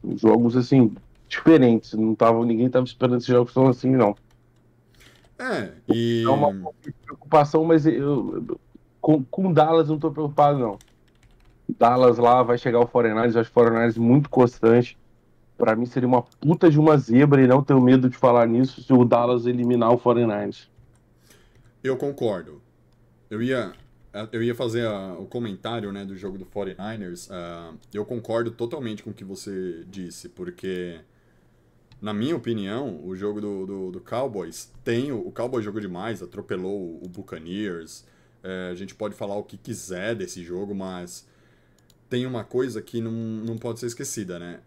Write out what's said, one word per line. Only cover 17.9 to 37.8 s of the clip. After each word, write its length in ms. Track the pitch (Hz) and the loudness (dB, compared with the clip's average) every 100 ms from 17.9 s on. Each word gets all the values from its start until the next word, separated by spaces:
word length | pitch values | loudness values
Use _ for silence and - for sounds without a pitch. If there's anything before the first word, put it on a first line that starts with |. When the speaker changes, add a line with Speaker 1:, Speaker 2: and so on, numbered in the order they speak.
| 131 127 | 6 4
Speaker 1:
de 80 | 123 | 2
falar 300 | 127 120 113 | 4 4 4
nisso, 340 | 117 131 - | 2 0 -4
se 100 | - | 2
o 140 | 127 123 | 4 6
Dallas 400 | 117 120 123 117 | 4 2 0 -2
eliminar 480 | 123 120 123 113 | -2 0 2 2
o 40 | 123 | 2
forty-niners. 720 | 123 120 117 104 101 - _ _ _ _ _ _ _ _ _ _ _ _ | 2 2 0 -2 -6 -12 _ _ _ _ _ _ _ _ _ _ _ _
Speaker 2:
Eu 120 | 131 127 | -6 -4
concordo. 640 | 143 139 120 95 80 80 _ _ _ _ _ _ _ | -4 -4 -4 -4 -10 -20 _ _ _ _ _ _ _
Eu 120 | 110 | -8
ia, 300 | 123 131 101 - _ _ _ 101 110 | -4 -4 -6 -12 _ _ _ -14 -10
eu 100 | 113 | -4
ia 140 | 117 117 | -4 -4
fazer 320 | 123 117 117 | -4 -4 -4
a, 260 | 101 95 | -6 -10
o 120 | 85 92 | -14 -12
comentário, 680 | 123 113 92 110 117 104 | -10 -10 -10 -10 -10 -10
né, 120 | 101 98 | -12 -14
do 120 | 95 | -12
jogo 220 | 98 95 | -14 -14
do 60 | 90 | -12
forty-niners. 840 | 101 98 92 101 110 92 87 - | -10 -10 -10 -12 -12 -12 -14 -16
Ah, 400 | 92 85 85 85 80 _ | -14 -14 -14 -18 -20 _
eu 100 | 101 | -10
concordo 460 | 101 120 113 113 117 | -8 -10 -6 -4 -4
totalmente 540 | 113 117 156 120 107 | -6 -10 -8 -10 -12
com 80 | - | -14
o 20 | |
que 100 | 95 | -16
você 600 | 98 95 - 95 92 82 87 | -16 -16 -12 -10 -10 -12 -16
disse, 400 | 98 90 85 - | -14 -14 -16 -20
porque, 720 | - 90 87 95 92 90 82 _ _ _ _ _ _ _ _ _ - | -16 -16 -12 -10 -8 -10 -14 _ _ _ _ _ _ _ _ _ -16
na 120 | 104 | -10
minha 220 | 104 131 165 | -6 -6 -6
opinião, 640 | 117 113 98 113 139 82 82 | -6 -6 -6 -8 -10 -12 -14
o 100 | 95 | -8
jogo 240 | 104 104 | -8 -8
do, 260 | 104 98 95 | -8 -10 -10
do, 260 | 98 92 | -10 -12
do 100 | 90 | -14
Cowboys 720 | - 117 135 101 85 - - - | -10 -8 -6 -8 -12 -14 -20 -14
tem 280 | - 117 139 | -6 -4 -4
o, 160 | 120 92 | -8 -10
o 40 | |
Cowboys 320 | - 123 131 | -10 -6 -6
jogou 160 | 104 104 | -6 -8
demais, 440 | 101 87 107 104 | -10 -10 -10 -10
atropelou 540 | 87 98 - 95 92 101 | -12 -16 -10 -8 -6 -8
o, 280 | 90 80 90 | -10 -14 -16
o 20 | |
Buccaneers. 1000 | 92 92 85 80 95 107 85 | -18 -16 -16 -12 -8 -8 -10